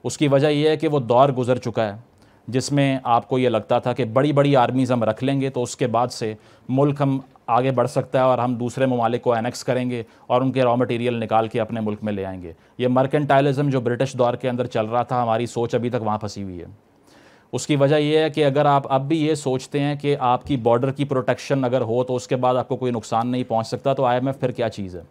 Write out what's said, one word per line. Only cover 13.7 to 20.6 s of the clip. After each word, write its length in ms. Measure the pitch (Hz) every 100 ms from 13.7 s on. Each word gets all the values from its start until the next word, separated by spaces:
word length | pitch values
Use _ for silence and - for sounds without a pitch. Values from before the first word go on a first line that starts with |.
जो 100 | 131
ब्रिटिश 360 | 117 120 135 127
दौर 200 | 120 123
के 120 | 131
अंदर 180 | 120 123
चल 200 | 117 107
रहा 180 | 120
था, 180 | 120 123
हमारी 240 | 117 113 117
सोच 280 | 120 117
अभी 160 | 123 117
तक 100 | 120
वहाँ 160 | 110 107
फंसी 240 | 107 -
हुई 160 | 98 90
है। 80 | 85 101 _ _ _ - - _ _
उसकी 240 | - - 147
वजह 200 | 139 151
यह 240 | 147 156
है 100 | 156
कि 120 | 147
अगर 240 | 143 139 147
आप 200 | 139 135
अब 140 | 135
भी 180 | 139 160
ये 180 | 151 156
सोचते 440 | 135 131 - 147
हैं 180 | 143 147
कि 160 | 143
आपकी 420 | 131 127 123 -
बॉर्डर 340 | 143